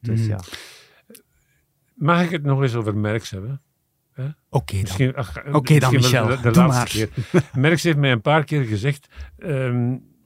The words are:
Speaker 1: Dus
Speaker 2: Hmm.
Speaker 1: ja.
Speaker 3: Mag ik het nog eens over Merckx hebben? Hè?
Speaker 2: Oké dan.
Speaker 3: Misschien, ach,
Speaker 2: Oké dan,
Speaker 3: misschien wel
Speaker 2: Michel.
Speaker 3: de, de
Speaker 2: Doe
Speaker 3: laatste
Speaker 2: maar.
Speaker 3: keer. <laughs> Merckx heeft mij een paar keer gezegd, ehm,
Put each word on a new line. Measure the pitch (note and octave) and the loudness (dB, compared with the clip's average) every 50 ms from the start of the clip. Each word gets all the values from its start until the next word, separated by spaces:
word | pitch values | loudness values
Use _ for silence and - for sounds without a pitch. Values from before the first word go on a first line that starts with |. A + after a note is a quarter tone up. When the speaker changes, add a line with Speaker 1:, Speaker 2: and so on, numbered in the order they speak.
Speaker 1:
Dus | - A#2 A2+ A2+ | -8 -4 -2 -2
Speaker 2:
Hmm. | A2+ A2 | -2 -2
Speaker 1:
ja. | G#2 G2 F#2 - - - - - - - - _ _ _ _ _ - - _ _ _ _ _ _ _ _ _ _ _ _ _ _ _ | -4 -6 -8 -12 -16 -16 -18 -18 -20 -20 -20 _ _ _ _ _ -20 -20 _ _ _ _ _ _ _ _ _ _ _ _ _ _ _
Speaker 3:
Mag | - D#3 C#3+ E3+ E3+ F3+ | -4 0 2 2 2 2
ik | E3+ | 0
het | F3 E3 C#3+ | -2 -4 -2
nog | C#3+ C3+ C3+ C#3 | 0 0 2 0
eens | C3 A2+ | 0 0
over | A#2+ A2 G#2+ G#2 | -2 -2 -2 -2
Merckx | G#2+ G#2 G#2 G#2+ A2+ - - | -2 -2 -2 -2 -4 -6 -8
hebben? | - G2 F#2+ A#2 C#3 C#3 _ _ _ _ _ _ _ _ _ _ _ | -12 -10 -10 -10 -10 -12 _ _ _ _ _ _ _ _ _ _ _
Hè? | - C3 C#3+ D3+ _ _ _ | -12 -10 -10 -10 _ _ _
Speaker 2:
Oké | - C#3 - - - | -2 -2 -2 -2 -4
dan. | G2 F#2 | -4 -4
Speaker 3:
Misschien, | E2+ F#2 F#2+ C3+ B2+ C3 | -4 -2 -2 -2 -2 -2
ach, | - C3 - - - - - C#3+ | -4 -8 -10 -10 -12 -8 -2 -2
Speaker 2:
Oké | D3+ C3 B2+ D#3 C#3+ | 0 4 4 4 4
dan, | B2+ C3 B2 | 4 4 4
Speaker 3:
misschien | C3+ A#2+ B2+ B2 B2+ | 4 2 4 2 2
wel | A2 G#2+ | 2 2
Speaker 2:
Michel. | B2+ C3 B2 | 0 0 0
Speaker 3:
de, | A#2+ | 4
de | A2 - | 6 6
Speaker 2:
Doe | F3+ | 6
Speaker 3:
laatste | E3 C3+ B2 A#2+ G#2+ - G#2+ A2 G#2 - | 6 4 2 0 0 -2 -4 -4 -4 -4
Speaker 2:
maar. | - A#2 - - F#3 - | -8 -6 0 0 0 0
Speaker 3:
keer. | - - | 0 -2
<laughs> | C#3+ B2 | 0 2
Merckx | D#3 F3 D3+ - | 2 2 2 2
heeft | E3+ D#3+ | 0 0
mij | D3 C#3+ C#3 B2+ | 2 2 2 2
een | A#2 | 0
paar | G2+ D3 D3 D#3+ D3 | 2 2 2 2 2
keer | - D3+ D3+ C3+ | 0 -2 -2 -2
gezegd, | A2+ G#2+ G2+ G2+ C#3 D3 - _ _ - - - - - - | -2 -2 -4 -2 -4 -6 -6 _ _ -20 -18 -18 -18 -18 -12
ehm, | - F#3 D3 C3 C3 B2+ B2 B2 A#2+ A#2+ B2+ B2+ - _ _ _ _ | -8 -6 -4 -4 -2 -2 -2 -2 -2 -2 -4 -6 -8 _ _ _ _